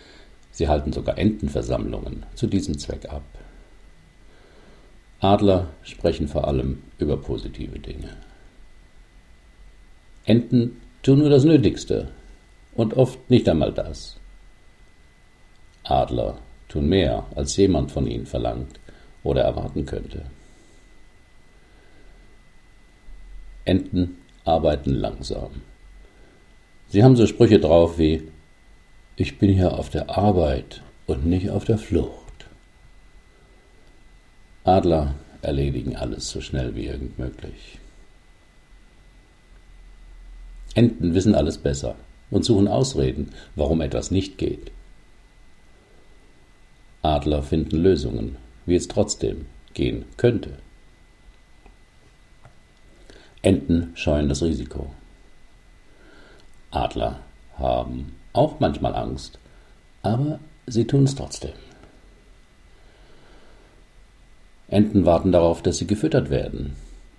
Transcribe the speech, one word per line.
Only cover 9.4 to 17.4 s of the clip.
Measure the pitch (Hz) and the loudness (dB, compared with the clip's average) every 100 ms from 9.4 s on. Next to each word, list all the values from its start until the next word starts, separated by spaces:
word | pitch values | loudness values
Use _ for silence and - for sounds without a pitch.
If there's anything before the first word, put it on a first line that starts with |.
| - - - - - - - - | -20 -20 -20 -20 -20 -20 -20 -6
Enten | - 117 120 127 117 - - - | 2 2 4 2 2 -4 -20 -2
tun | - 139 | 4 6
nur | 151 | 8
das | 143 | 8
Nötigste | 147 151 101 - - 55 - - - - _ - - | 8 6 4 0 -2 -4 -4 -12 -20 -20 _ -20 -8
und | - 113 | -2 0
oft | 123 127 - - | 2 2 0 2
nicht | 120 - | 4 4
einmal | 80 57 | 2 2
das. | - 82 - - - - - - - - - - - - _ - _ - - - - | -2 -8 -10 -14 -20 -20 -20 -20 -20 -20 -20 -20 -20 -20 _ -20 _ -20 -20 -20 -12
Adler | - 65 62 60 52 53 - - - | -2 0 0 -2 -4 -6 -16 -20 -10
tun | 78 73 | -2 2
mehr, | 95 80 53 - | 2 2 -2 -6
als | - | -8